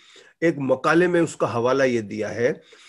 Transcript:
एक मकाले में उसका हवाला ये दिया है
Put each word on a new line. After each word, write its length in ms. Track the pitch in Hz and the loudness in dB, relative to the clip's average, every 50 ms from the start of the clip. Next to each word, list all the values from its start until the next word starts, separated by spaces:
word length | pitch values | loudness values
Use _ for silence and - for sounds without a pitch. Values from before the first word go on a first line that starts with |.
| _ - - - - - _ - 165 | _ -20 -20 -20 -20 -20 _ -2 -2
एक 120 | 170 143 143 | -2 -2 0
मकाले 480 | 135 131 127 127 - 156 156 170 180 180 | 0 -2 -2 0 2 2 4 4 4 4
में 140 | 175 170 | 2 2
उसका 260 | 165 151 - - 127 117 | 0 0 -2 -4 -4 -4
हवाला 360 | 107 117 117 123 131 135 135 | -2 -2 0 0 2 2 2
ये 180 | 131 120 113 | 2 0 -2
दिया 280 | 104 101 107 107 104 104 | -4 -6 -8 -8 -8 -6
है 320 | 95 113 120 139 185 - - _ - - - | -4 -2 -2 -2 -2 -4 -10 _ -20 -20 -20